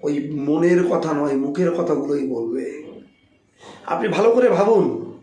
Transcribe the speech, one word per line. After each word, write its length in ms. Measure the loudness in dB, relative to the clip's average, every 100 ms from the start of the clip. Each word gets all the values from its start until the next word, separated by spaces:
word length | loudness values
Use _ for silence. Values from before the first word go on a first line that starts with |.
ওই 260 | -4 -4 -4
মনের 580 | -4 -2 2 4 4 2
কথা 260 | 0 0
নয়, 220 | -2 0 0
মুখের 360 | -2 0 0
কথাগুলোই 560 | 0 -2 -2 -2 -2 -2
বলবে। 560 | -4 -4 -6 -8 -10 -16 -20 -20 _ _ _ _ _ -20 -18 -8
আপনি 220 | -4 -2
ভালো 240 | 2 4
করে 180 | 4 4
ভাবুন 640 | 4 4 4 2 -2 -10 -16